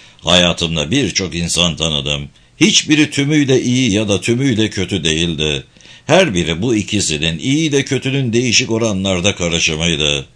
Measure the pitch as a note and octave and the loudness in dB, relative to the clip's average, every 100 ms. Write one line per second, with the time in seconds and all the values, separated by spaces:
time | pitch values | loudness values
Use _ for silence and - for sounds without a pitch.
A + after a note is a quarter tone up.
0 | - - D#2+ F2 F2 E2 E2 D#2+ D2 C#3 | -20 -8 2 4 4 2 -2 -2 0 0
1 | G2+ - F2+ E2 E2+ - F2 D2 E2 D2 | 0 -2 -4 -4 -2 0 0 0 -2 -2
2 | D2 C#2+ C#2 _ _ - D#3 - - D3+ | -4 -4 -8 _ _ 0 2 2 2 2
3 | C#3+ - C#3+ D#3 C3+ C3 A#2+ B2+ B2+ G2+ | 2 0 0 2 2 2 2 0 2 0
4 | G#2 G2 - A#2+ C#3 G#2+ G#2+ G2 F#2 G2 | 0 -2 0 0 0 0 0 -2 -4 -2
5 | D#2+ D#2 E2+ D2+ D#2 C#2 - - - - | 0 0 0 -2 -2 -4 -8 -20 -20 -10
6 | - E3+ E3 F2+ D#2+ E2 B2 G#2+ F2 G#2 | 2 2 4 0 -2 -2 0 0 0 -2
7 | E2+ D2+ E2 E2 C3 D3 D#3+ C#3 C3+ C3 | -2 -2 -2 -2 -2 0 2 0 0 -2
8 | C3+ C3+ B2 A#2 B2+ G2+ C3 A2+ A#2 F#2+ | -2 -2 0 0 2 0 0 0 0 -2
9 | F#2+ F2+ G2 F#2 E2+ E2 E2 D#2 E2+ D2 | -2 0 0 -2 -2 0 0 0 0 0
10 | D2+ C#2+ C#2 | 0 -2 -6